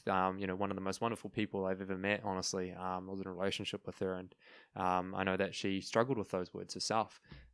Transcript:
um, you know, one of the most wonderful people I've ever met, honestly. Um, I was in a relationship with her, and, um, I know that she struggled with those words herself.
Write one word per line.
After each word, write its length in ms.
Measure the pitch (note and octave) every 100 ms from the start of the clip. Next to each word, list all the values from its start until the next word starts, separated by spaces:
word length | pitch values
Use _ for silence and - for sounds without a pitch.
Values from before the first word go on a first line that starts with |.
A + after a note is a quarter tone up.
| -
um, 300 | F#2+ F#2 F#2+
you 80 | F#2+
know, 80 | F#2
one 160 | G2+
of 40 | F#2+
the 60 |
most 180 | F#2+ F#2
wonderful 280 | A#2 A2 G2+
people 360 | A2+ G#2 G2 F#2+
I've 160 | F#2+
ever 160 | F#2+ F#2+
met, 240 | G2+ G#2
honestly. 480 | G2+ F#2+ F2+ F#2+ F#2
Um, 340 | F2+ F#2 F#2 F#2
I 40 |
was 100 | G2
in 60 | F#2+
a 60 |
relationship 520 | F2 G2 F#2+ G2+ G2+ -
with 120 | -
her, 160 | F#2+ F#2
and, 180 | F#2 - - - - -
um, 380 | F#2 F#2 F#2 F#2+
I 80 |
know 140 | F#2+ F#2+
that 160 | G2 F#2+
she 240 | G2+ F#2+
struggled 360 | - A2+ B2+ A#2+
with 120 | F#2+
those 220 | F#2+ F2+
words 200 | F#2+ F#2
herself. 480 | F#2+ - A2 G#2 - - - -